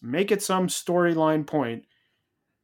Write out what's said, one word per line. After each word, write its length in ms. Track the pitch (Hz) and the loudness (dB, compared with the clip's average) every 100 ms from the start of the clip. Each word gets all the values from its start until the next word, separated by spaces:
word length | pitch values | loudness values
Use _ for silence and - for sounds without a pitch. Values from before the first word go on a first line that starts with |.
Make 300 | 117 139 196 | -6 -2 0
it 100 | 202 | 0
some 260 | - 185 185 | 0 0 0
storyline 800 | - - 175 175 165 156 156 151 | -2 -2 2 2 2 2 2 0
point. 400 | 151 123 117 - _ _ _ _ _ _ _ | -2 -2 -6 -12 _ _ _ _ _ _ _